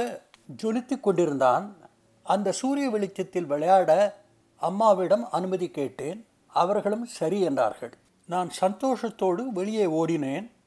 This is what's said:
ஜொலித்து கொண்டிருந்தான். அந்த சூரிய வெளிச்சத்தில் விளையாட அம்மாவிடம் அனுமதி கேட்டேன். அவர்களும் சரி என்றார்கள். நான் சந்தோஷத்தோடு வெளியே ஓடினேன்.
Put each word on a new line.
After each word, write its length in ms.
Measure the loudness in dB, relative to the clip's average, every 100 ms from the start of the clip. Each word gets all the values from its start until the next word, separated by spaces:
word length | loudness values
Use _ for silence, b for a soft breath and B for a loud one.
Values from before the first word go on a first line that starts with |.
| -6 -10 -18 _ -18 -6
ஜொலித்து 400 | -4 -4 -4 -4
கொண்டிருந்தான். 640 | 0 2 0 2 4 2 -2 -12 -20 _ _ _ -2
அந்த 260 | 0 0
சூரிய 340 | -2 -2 -2 -2
வெளிச்சத்தில் 560 | -2 -2 -4 -6 -6 -2
விளையாட 440 | 0 6 6 6 4 2 -2 _ _ _ _
அம்மாவிடம் 640 | -4 2 4 4 4 2 2
அனுமதி 380 | -4 -2 -4 -4
கேட்டேன். 500 | -4 -6 -6 -10 -10 -16 _ _
அவர்களும் 540 | 0 2 0 -2 -4 -6
சரி 320 | -4 -2 0
என்றார்கள். 520 | 0 2 0 -2 -12 -16 _ _ -6
நான் 220 | -4 -4
சந்தோஷத்தோடு 920 | 0 0 0 -2 -2 -4 -2 0 0 -4
வெளியே 380 | -4 -4 0 0
ஓடினேன். 600 | 2 0 0 -2 -4 -8 _